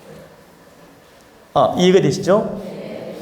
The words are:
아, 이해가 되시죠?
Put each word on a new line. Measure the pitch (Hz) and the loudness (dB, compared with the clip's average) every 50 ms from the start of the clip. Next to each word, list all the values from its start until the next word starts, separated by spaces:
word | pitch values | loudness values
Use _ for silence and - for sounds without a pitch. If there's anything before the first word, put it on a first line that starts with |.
| - - - - - - - - - _ - - - - _ - - - - _ _ _ _ - - _ _ - - _ - | -20 -20 -20 -20 -20 -20 -20 -20 -20 _ -20 -20 -20 -20 _ -20 -20 -20 -20 _ _ _ _ -20 -20 _ _ -20 -14 _ 0
아, | 151 131 104 - - | 2 2 2 2 2
이해가 | 180 180 185 185 - | 4 4 6 4 4
되시죠? | 151 135 - - 165 185 214 220 - - - - - - - - - - - - - - - | 2 0 -2 0 2 2 2 0 -2 -8 -10 -12 -12 -14 -14 -14 -12 -12 -12 -12 -14 -14 -12